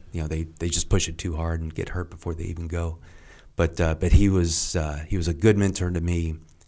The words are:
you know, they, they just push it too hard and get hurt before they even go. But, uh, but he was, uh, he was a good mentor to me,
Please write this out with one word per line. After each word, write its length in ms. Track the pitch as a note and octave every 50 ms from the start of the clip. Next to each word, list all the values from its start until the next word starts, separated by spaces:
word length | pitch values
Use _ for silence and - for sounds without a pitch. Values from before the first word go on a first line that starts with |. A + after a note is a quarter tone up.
| - -
you 100 | - E2+
know, 60 | D#2+ D2+
they, 160 | D#2+ D#2+ D#2+ D#2+ - -
they 100 | F2 F2
just 200 | E2 - - -
push 180 | - G2 - -
it 80 | E2 -
too 180 | - F#2 D#2+
hard 260 | D#2 E2 E2 E2 E2
and 120 | E2 D#2+ D#2
get 160 | - - -
hurt 200 | - F2+ F2 D#2+
before 240 | - E2 - F2 D#2+
they 80 | D#2 F2
even 240 | F2 F2 E2+ E2+ E2
go. 320 | E2+ E2+ E2+ E2 E2 - - - - - - - - - - - -
But, 240 | - F2 D#2+ - -
uh, 140 | F2 D#2+ D#2+
but 160 | D#2 - F2
he 180 | - - G#2 G2
was, 460 | F#2+ F#2 F2 E2 D#2+ - - - -
uh, 280 | F2+ D#2 D2+ D2 D2 D#2 D#2+
he 100 | - F#2+
was 100 | E2 E2+
a 60 | E2
good 240 | D2+ D#2+ A2 G#2+ G2
mentor 320 | G2+ G2 F2+ - F#2 F2+
to 100 | F2+ E2+
me, 340 | E2 F2 F2 E2+ E2 D#2+ D#2 D#2 - - - _ _